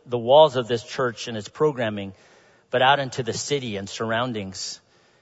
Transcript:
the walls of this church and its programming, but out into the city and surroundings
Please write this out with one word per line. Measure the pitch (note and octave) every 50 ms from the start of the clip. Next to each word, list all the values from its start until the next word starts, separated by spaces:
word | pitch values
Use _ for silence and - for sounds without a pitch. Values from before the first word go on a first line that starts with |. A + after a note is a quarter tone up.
| _
the | - B2 A#2+
walls | A2+ A#2+ C3+ D3+ D#3 D3+ - B2+
of | A#2+ G#2
this | A#2+ A#2 -
church | - - - C3+ A#2+ A2+ - - B2
and | A#2 G#2+
its | G2+ -
programming, | - - D#3 D3+ C#3 B2+ A#2+ A2 G#2+ G2+ G2 G2 G2 _ - _ - _ _ _ _ _ _ -
but | - B2
out | B2+ C3 C#3+ C#3+
into | C#3 B2+ - - A#2+
the | A2
city | - - - - C#3+ C#3+ B2+ A#2 G2+ F#2+
and | G2 G2
surroundings | - - A#2 A2 A2+ A2+ B2 B2+ A#2 G#2 G2 F#2+ F#2 - - - - - _ _ _ _ _ _ _ _